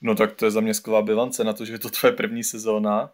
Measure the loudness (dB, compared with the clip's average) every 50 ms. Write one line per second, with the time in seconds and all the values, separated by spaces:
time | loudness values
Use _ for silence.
0 | -2 0 2 2 2 2 2 0 0 2 2 2 0 0 -2 -2 -2 0 2 2
1 | 2 2 2 0 0 -2 -2 -2 -2 -2 -2 -4 -8 -10 -10 -10 -10 -8 -4 2
2 | 2 2 4 2 -2 -4 -4 -4 -6 -6 -8 -4 -2 0 0 2 2 2 2 0
3 | 0 -4